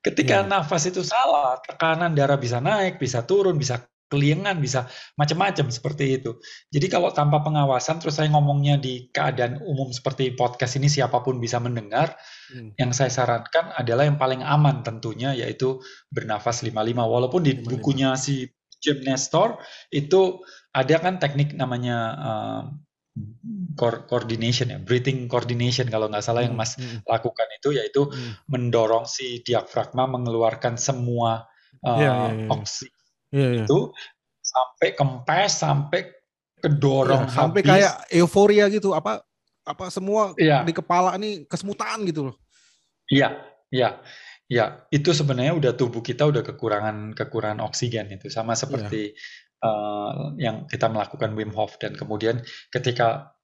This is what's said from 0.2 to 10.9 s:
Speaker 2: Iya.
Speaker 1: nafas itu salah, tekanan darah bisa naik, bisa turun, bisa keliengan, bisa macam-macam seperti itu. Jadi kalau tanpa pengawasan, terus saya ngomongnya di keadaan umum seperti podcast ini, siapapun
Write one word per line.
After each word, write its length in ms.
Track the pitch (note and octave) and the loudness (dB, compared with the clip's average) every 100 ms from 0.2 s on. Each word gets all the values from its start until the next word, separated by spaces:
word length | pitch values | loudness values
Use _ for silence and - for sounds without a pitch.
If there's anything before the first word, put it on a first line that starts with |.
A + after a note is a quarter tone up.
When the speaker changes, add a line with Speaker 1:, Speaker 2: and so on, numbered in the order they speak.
| A3+ G3+ | 2 2
Speaker 2:
Iya. 160 | G3 G3 | 2 0
Speaker 1:
nafas 260 | D3+ F3+ F3+ | 0 -2 0
itu 100 | F#3 D#3 | -4 -2
salah, 480 | A3 - D3 C3+ C3 | 2 4 4 2 -2
tekanan 500 | - - D#3+ D#3+ F3 | -8 -2 0 2 2
darah 240 | D3+ C#3 C#3 | 2 4 2
bisa 220 | A#2+ A#2+ | 0 -2
naik, 400 | D3+ G#3+ F#3+ F3+ | 0 2 0 -2
bisa 240 | C3+ A#2+ | -4 -2
turun, 320 | A#2 G3+ F#3+ D#3 | 2 2 4 2
bisa 240 | A#2+ A#2+ - _ _ | -2 -4 -6 _ _
keliengan, 560 | C#3+ C#3+ D#3+ G3 F3+ | 2 2 2 0 -2
bisa 240 | B2 B2+ B2 - - - | 0 -2 -4 -14 -12 -2
macam-macam 480 | D3 E3 G3 F#3+ A#2+ | 0 2 0 0 -2
seperti 480 | - C#3+ D3 C#3 C3 | -2 -6 -2 -2 -2
itu. 240 | A#2 A2+ - - _ | -4 -12 -16 -20 _
Jadi 160 | D3 F#3 | -2 0
kalau 240 | F3+ F3 | 2 2
tanpa 320 | - D3 D3+ | 2 2 2
pengawasan, 560 | D3 D3+ C#3 B2+ - E3 | 2 2 2 2 0 -4
terus 160 | D#3+ D3 | -2 0
saya 160 | D#3 | 4
ngomongnya 480 | D3+ C#3+ C#3+ C#3+ C#3+ | 4 4 2 2 2
di 320 | C3 B2 B2+ | 0 -8 -6
keadaan 480 | C#3 D3 B2 A#2+ C#3+ | -2 -2 0 -2 -4
umum 320 | E3+ C3+ C3 | -6 -4 -4
seperti 400 | B2 C3+ C3 C3 | -4 -6 -2 -4
podcast 480 | B2 B2 - B2 C#3 | 0 -2 0 -4 0
ini, 80 | |
siapapun 560 | C#3+ | 2